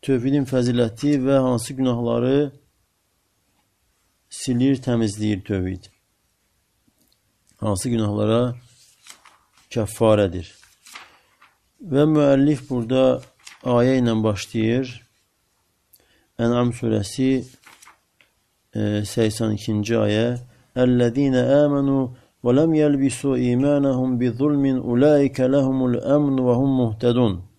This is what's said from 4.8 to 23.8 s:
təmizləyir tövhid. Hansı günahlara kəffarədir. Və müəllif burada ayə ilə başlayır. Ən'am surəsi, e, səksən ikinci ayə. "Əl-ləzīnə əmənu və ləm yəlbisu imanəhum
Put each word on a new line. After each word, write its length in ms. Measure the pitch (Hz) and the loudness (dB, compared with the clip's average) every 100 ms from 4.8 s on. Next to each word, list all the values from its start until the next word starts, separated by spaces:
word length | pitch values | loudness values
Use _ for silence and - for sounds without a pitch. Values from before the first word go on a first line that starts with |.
| 131 | -2
təmizləyir 560 | 117 110 98 107 101 - | -2 -2 -2 -4 -4 -4
tövhid. 400 | 101 92 90 - _ _ _ _ _ _ _ _ _ _ _ _ _ _ _ _ _ | -4 -4 -8 -14 _ _ _ _ _ _ _ _ _ _ _ _ _ _ _ _ _
Hansı 320 | 107 95 127 | -4 -4 -2
günahlara 540 | 117 104 104 104 113 123 123 _ _ _ _ - - _ _ _ _ _ | -2 -2 -2 0 0 -2 -6 _ _ _ _ -20 -20 _ _ _ _ _
kəffarədir. 800 | 117 104 - 110 107 98 90 85 - _ _ - - - _ _ _ _ _ _ _ | -6 -4 0 2 4 2 -2 -14 -20 _ _ -20 -20 -20 _ _ _ _ _ _ _
Və 240 | 226 135 151 | -4 0 2
müəllif 560 | 151 143 139 143 147 - | 4 4 4 4 0 -2
burada 560 | 127 113 131 131 127 - _ - - 127 | -6 -2 2 2 2 -6 _ -20 -10 0
ayə 320 | 120 127 131 | 2 2 2
ilə 160 | 120 113 | 2 2
başlayır. 680 | 110 101 - 117 110 120 131 127 _ _ _ _ _ _ _ _ _ _ _ _ _ - | 0 -2 -6 -2 0 -2 -4 -12 _ _ _ _ _ _ _ _ _ _ _ _ _ -4
Ən'am 320 | 117 120 123 | -2 0 -2
surəsi, 680 | 120 117 110 98 - 131 131 123 - - - - _ _ _ _ _ _ _ _ | -2 -2 -2 -4 -2 -2 -2 -4 -20 -20 -20 -20 _ _ _ _ _ _ _ _
e, 80 | 107 104 104 | -4 -2 -2
səksən 500 | 104 - 113 110 113 | -4 0 -2 0 -4
ikinci 400 | 107 - 107 104 | -4 -4 -4 -2
ayə. 340 | 113 107 107 120 123 - _ _ - | 0 0 0 -2 -4 -10 _ _ -2
"Əl-ləzīnə 680 | 127 123 120 120 139 127 123 139 | 2 2 2 0 0 2 2 2
əmənu 440 | 147 143 139 135 127 127 _ _ | 2 0 0 -2 -2 -8 _ _
və 80 | 120 127 | 0 2
ləm 160 | 160 | 4
yəlbisu 640 | 156 151 143 135 - 143 127 | 2 2 2 0 -2 -4 -2
imanəhum 800 | 123 123 143 143 | 0 0 2 2